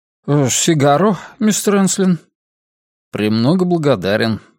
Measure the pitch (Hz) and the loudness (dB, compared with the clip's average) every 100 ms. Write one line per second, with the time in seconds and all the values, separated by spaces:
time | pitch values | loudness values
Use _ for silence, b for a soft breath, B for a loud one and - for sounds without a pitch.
0 | _ _ - 147 131 - - 156 143 147 | _ _ -2 0 0 0 0 2 2 2
1 | 208 175 B - 214 202 - 202 190 - | 2 -2 B -4 -2 0 0 0 0 0
2 | 185 165 - _ _ _ _ _ _ _ | 0 -2 -6 _ _ _ _ _ _ _
3 | _ - 107 110 123 185 180 170 143 113 | _ -4 -2 0 2 0 0 0 0 0
4 | 185 208 113 101 - | 0 -2 -2 -4 -10